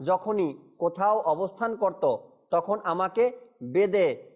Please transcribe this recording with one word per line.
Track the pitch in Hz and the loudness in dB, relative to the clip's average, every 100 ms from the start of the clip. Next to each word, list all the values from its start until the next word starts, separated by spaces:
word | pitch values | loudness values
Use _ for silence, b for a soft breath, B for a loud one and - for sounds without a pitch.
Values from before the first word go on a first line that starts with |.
যখনই | 139 185 208 208 160 135 - - | -2 0 0 0 0 -4 -14 -4
কোথাও | 170 175 202 220 | -4 0 2 2
অবস্থান | 165 156 190 202 233 208 | 2 0 -2 -4 -4 0
করত, | 190 - 143 110 - _ - | -2 0 0 0 -6 _ -2
তখন | 170 175 208 | -2 0 -4
আমাকে | 185 175 185 220 247 247 - - 123 | -2 -2 -2 0 0 -2 -20 -14 -2
বেঁধে | 170 202 196 160 117 - | 0 2 4 2 0 -10